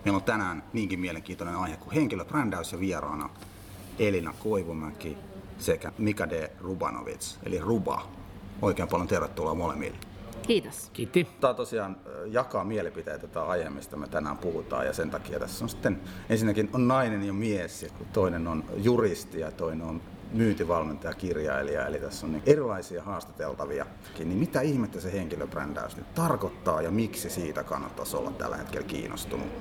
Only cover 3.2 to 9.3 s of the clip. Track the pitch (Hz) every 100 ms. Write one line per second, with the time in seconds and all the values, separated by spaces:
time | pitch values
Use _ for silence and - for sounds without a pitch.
3.2 | 73 - - - - - - - 104 92
4.2 | 80 - 107 101 82 80 78 76 82 73
5.2 | - - - - - 82 78 - 107 101
6.2 | 85 82 76 - 90 92 80 58 64 -
7.2 | - - - 90 87 117 - - - -
8.2 | - - - - 101 90 87 87 85 92
9.2 | 73